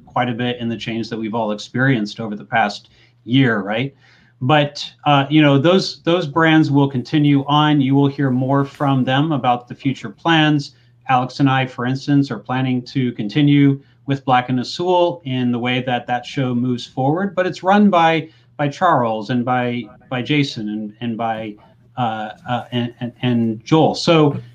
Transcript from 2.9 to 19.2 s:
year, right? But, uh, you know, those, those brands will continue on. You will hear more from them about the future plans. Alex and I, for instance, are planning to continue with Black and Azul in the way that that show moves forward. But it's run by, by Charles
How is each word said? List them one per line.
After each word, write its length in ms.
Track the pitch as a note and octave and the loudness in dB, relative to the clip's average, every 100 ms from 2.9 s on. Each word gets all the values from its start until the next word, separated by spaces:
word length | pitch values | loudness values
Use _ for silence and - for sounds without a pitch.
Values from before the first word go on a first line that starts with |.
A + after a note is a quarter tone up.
| _ _ _ | _ _ _
year, 380 | A2 C3 B2+ A2 | 0 2 2 0
right? 340 | G2 A2+ C#3 - _ _ _ - | -2 -4 -6 -10 _ _ _ -6
But, 520 | C3 D3+ D3 - - - D3 | 2 2 2 -4 -14 -4 2
uh, 200 | C#3 C#3 | 2 4
you 100 | D#3 | 4
know, 180 | D3 C#3 | 6 4
those, 440 | D#3+ F#3 - - | 4 2 0 -6
those 240 | E3 F3+ D#3 | -2 -2 0
brands 460 | E3 D#3+ D#3+ C#3 | 0 4 4 4
will 180 | C#3 C#3 | 2 2
continue 540 | B2+ A#2+ D#3 D3 C#3 C#3 | -2 -2 2 4 2 2
on. 340 | D3 D3+ D3 | 2 4 2
You 140 | C3 | 2
will 140 | C#3 C#3 | 2 2
hear 220 | C#3 C3+ | 0 -2
more 340 | B2+ C3 C#3 | 0 0 0
from 400 | C#3 - C#3+ C3+ | -2 -2 0 0
them 260 | B2+ C3+ D#3+ | 2 0 0
about 380 | C#3 B2 B2 - | 0 -2 -2 -6
the 80 | - | -6
future 340 | C3+ A2+ A2+ | -6 -6 -10
plans. 640 | - E3 D#3+ D3+ D3 C#3+ _ _ _ - | -6 0 2 2 0 -4 _ _ _ -2
Alex 300 | C3 C3 - | 0 0 0
and 100 | C3+ | 2
I, 180 | C3 B2+ | 2 -2
for 200 | - A#2+ | -4 -6
instance, 460 | C3 - C#3+ C#3 | -4 0 0 0
are 80 | G#2 | -4
planning 420 | - B2+ C3 B2+ B2 | -6 -4 -2 -4 -4
to 260 | C#3 B2 | -4 -4
continue 680 | - G#2 D3+ C#3+ C#3+ C#3 C#3 - _ - | -4 -4 2 4 6 4 2 -6 _ -6
with 160 | C#3 - | -4 0
Black 240 | B2+ B2 | 0 2
and 100 | B2+ | -2
Azul 640 | A#2+ - F3+ F3+ F3 E3+ | -4 -4 0 2 2 -2
in 260 | C3 B2+ B2 | -6 -2 -2
the 80 | A#2+ | -2
way 220 | B2 B2 | -2 -2
that 260 | B2 A#2+ B2 | -2 -4 -2
that 180 | B2 - | -6 -4
show 280 | D3 B2+ | -4 -2
moves 320 | A#2+ B2+ A#2+ - | -2 -2 -4 -6
forward. 480 | - C3+ E3+ G3 | -4 -2 0 -2
But 120 | F#3 F3+ | -2 -4
it's 160 | F3 | -2
run 260 | F3+ G#3 G3+ | 2 4 4
by, 400 | F3 E3 D#3+ D#3 _ _ - | 4 4 2 -4 _ _ -4
by 100 | C#3+ | -4
Charles 640 | - F3+ C#3+ A#2 A2 | 0 2 2 0 -2